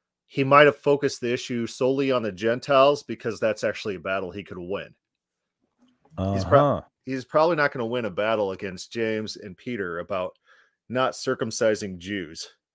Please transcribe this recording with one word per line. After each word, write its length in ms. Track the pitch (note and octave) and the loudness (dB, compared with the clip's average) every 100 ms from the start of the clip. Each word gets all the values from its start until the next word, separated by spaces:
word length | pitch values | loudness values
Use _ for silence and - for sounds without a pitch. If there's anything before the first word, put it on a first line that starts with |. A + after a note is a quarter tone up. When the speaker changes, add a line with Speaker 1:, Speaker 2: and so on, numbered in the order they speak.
| _ _ _ | _ _ _
Speaker 1:
he 180 | - | -4
might 220 | C3+ C#3+ D3 | 4 8 8
have 100 | C#3 | 6
focused 440 | - C#3+ C#3 - | 0 2 0 -2
the 120 | A#2+ | -4
issue 340 | B2 - A#2+ A2+ | -4 -4 -6 -6
solely 460 | - B2+ C3+ C#3 | -2 0 0 0
on 100 | B2+ | 0
the 100 | A2 | -2
Gentiles 720 | F#2 A2+ B2 - C#3 C3+ D3 | -2 -2 -2 2 6 6 4
because 380 | - A2+ B2 G2+ | -4 -8 -6 -2
that's 240 | A2+ G#2+ | 0 0
actually 300 | A2+ G2+ A2+ | -2 -4 -6
a 60 | F#2 | -6
battle 300 | E2 F#2+ F#2+ | -4 -4 -4
he 140 | G2 | -8
could 140 | F#2+ F2+ | -12 -12
win. 360 | F2 F#2+ D2+ _ _ _ _ _ _ _ _ _ _ _ _ - F#2+ | -6 -6 -8 _ _ _ _ _ _ _ _ _ _ _ _ -6 -2
He's 100 | G2 | -2
pro-, 140 | F2+ C#3+ | 4 4
Speaker 2:
Uh-huh. 220 | C#3+ G#2 - _ - | 4 0 -4 _ -10
Speaker 1:
he's 180 | C3 | -8
probably 320 | B2 D3+ D#3+ D#3+ | -2 2 4 4
not 160 | C#3+ | 0
gonna 140 | C#3 A2+ | 0 -4
win 180 | B2 | -2
a 60 | A2+ | -4
battle 420 | F2 G#2 A2 G2+ | -2 0 2 0
against 400 | F#2+ G2+ F#2 - | -2 -8 -10 -10
James 440 | A#2 A2+ A2 G#2+ - | -4 -2 -2 -6 -10
and 200 | G#2 F2 | -14 -14
Peter 440 | - A#2+ F#2 E2 | -10 -6 -6 -6
about 380 | F2 F#2+ F#2 - _ - _ _ _ | -4 -4 -4 -8 _ -20 _ _ _
not 240 | A#2 C3 | 0 0
circumcising 880 | - - B2+ A#2+ - A2+ G#2+ G#2 F#2 | 0 -4 -2 -2 0 2 2 -2 -8
Jews. 520 | F2 G2+ D#2+ D#2+ - _ _ | -6 -6 -6 -12 -16 _ _